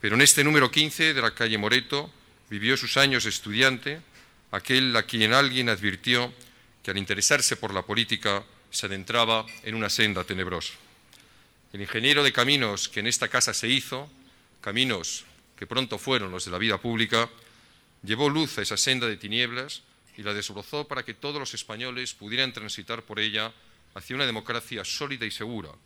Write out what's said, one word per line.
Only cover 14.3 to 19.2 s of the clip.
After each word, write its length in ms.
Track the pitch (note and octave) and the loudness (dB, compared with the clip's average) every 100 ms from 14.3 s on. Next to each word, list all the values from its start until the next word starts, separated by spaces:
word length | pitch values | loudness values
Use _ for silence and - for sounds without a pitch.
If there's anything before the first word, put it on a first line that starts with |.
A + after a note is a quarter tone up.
| _ _ _ | _ _ _
caminos 640 | - G#2+ C3 G2+ E2 - - - _ - | -4 0 0 0 -4 -8 -12 -20 _ -16
que 100 | F#2+ | -6
pronto 300 | A#2+ B2+ G2+ | -4 -4 -6
fueron 340 | - B2+ F#2+ | 0 0 0
los 140 | F2+ F2+ | -6 -6
de 60 | |
la 60 | F2+ | -2
vida 200 | A2 G2 | 0 0
pública, 520 | A#2+ A2+ A2+ A#2 A#2 - - - _ _ _ _ | -2 0 2 2 0 -6 -20 -20 _ _ _ _
llevó 260 | F#2+ A2 C#3+ | -6 0 2
luz 280 | D3+ D3+ - | 2 -2 -2
a 40 | |
esa 160 | G2 G#2 | -2 0
senda 300 | - C3 A#2+ | 0 0 -2
de 100 | |
tinieblas 640 | G2+ | -4